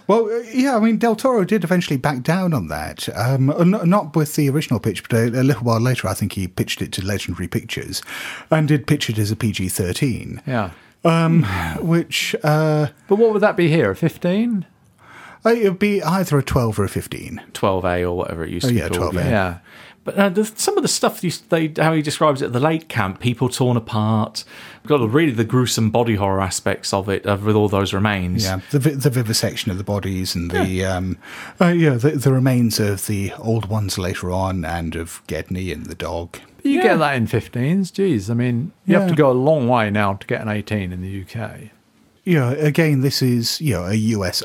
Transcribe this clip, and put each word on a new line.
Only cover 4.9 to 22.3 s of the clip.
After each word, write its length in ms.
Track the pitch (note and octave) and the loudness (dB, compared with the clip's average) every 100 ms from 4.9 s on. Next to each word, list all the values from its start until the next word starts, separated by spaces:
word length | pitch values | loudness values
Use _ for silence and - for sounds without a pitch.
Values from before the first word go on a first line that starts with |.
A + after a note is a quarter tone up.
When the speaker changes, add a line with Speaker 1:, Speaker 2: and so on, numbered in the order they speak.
| F#2 - | -4 0
Speaker 1:
but 60 | |
a, 120 | A2+ A#2 | 0 2
a 180 | A#2+ | 2
little 200 | C3+ A2 | 2 2
while 140 | A#2 A2+ | 0 2
later, 300 | B2 B2 F#2 | 2 0 -2
I 60 | |
think 180 | G2 G3+ | -2 -4
he 160 | G2+ F#2 | -4 -4
pitched 320 | - A2 - | -4 -4 -4
it 120 | G2+ | -6
to 120 | - | -4
Legendary 420 | F#2+ G2 - F2 F2+ | -4 -4 -4 -6 -4
Pictures 540 | A#2 A2 - D2+ - - - - - - | -6 -6 -8 -8 -10 -10 -12 -12 -14 -2
and 160 | D#3 D3+ | 0 4
did 180 | D3+ - | 2 2
pitch 240 | D3 - | -2 -2
it 80 | A2 | -2
as 120 | G#2 | -2
a 60 | A2 | -2
P 160 | A2 | -2
G 160 | G2 F#2+ | -2 -4
thirteen. 720 | - F#2 - C#3 G2 - A#2+ C#3+ | -2 -2 -2 -2 -4 -8 -10 -6
Speaker 2:
Yeah. 240 | A#2+ F#2 - - _ | -4 -4 -10 -20 _
Speaker 1:
Um, 380 | E3+ E3 E3 E3 G#2 F2+ E2 - | 2 2 4 4 2 -2 -4 -4
which, 520 | E3 E3+ - - - - | 0 0 0 -4 -4 -2
uh, 440 | D3+ D#3 D#3 D3+ D3 - - | 0 2 2 2 0 -4 0
Speaker 2:
But 100 | G3+ | 4
what 180 | A3+ | 4
would 80 | G#3 | 4
that 160 | G#3 F3 | 2 4
be 100 | E3+ | 4
here, 220 | D#3+ G#2 | 4 2
a 60 | F#2+ | 2
fifteen? 680 | E3 - F3 G3+ A#3+ G#3 - _ _ _ - - - - | -2 0 -2 0 0 -2 -4 _ _ _ -20 -20 -20 -2
Speaker 1:
Uh, 60 | A3 | 2
it 140 | A#3 | 4
would 140 | G3 F3+ | 2 2
be 240 | G#3 G3 | 0 0
either 360 | D#3+ F#3+ F3 C#3+ | 0 0 2 0
a 40 | |
twelve 380 | - C#3 A2+ G#2 | 2 0 0 0
or 40 | |
a 40 | G2 | -2
fifteen. 540 | - - - - - - | -4 -6 -10 -10 -14 -14
Speaker 3:
Twelve 320 | - G#2 F#2+ | -2 0 2
A 180 | F2+ F2+ | 0 0
or 140 | F2+ F2+ | 0 -2
whatever 280 | - E2 | -4 -6
it 60 | D#2+ | -6
used 140 | F2 | -4
Speaker 1:
Oh, 40 | C3 | 0
Speaker 3:
to 60 | |
be 60 | A2+ | 0
Speaker 1:
yeah, 80 | F2 | 0
Speaker 3:
called. 240 | F2 E2+ | -2 -2
Speaker 1:
twelve 40 | F2 | -2
A. 100 | F2 | 0
Speaker 2:
Yeah. 300 | G#2+ F#2 F2 - - - - | 2 0 -4 -14 -20 -20 -12
Speaker 3:
But, 120 | - F#3+ | -4 0
uh, 120 | G3+ | 2
the, 140 | F#3 G#3+ | 2 -2
some 320 | - - G4+ | -2 -2 0
of 40 | |
the 60 | B3 | 0
stuff 340 | - - - | 0 -2 -2
you, 80 | F3 - - | -4 -6 -2
they, 200 | E3 D#3+ D#3 | -2 0 0
how 160 | D#3 | 2
he 80 | D#3+ | 2
describes 400 | D3+ - D#3 | 0 2 2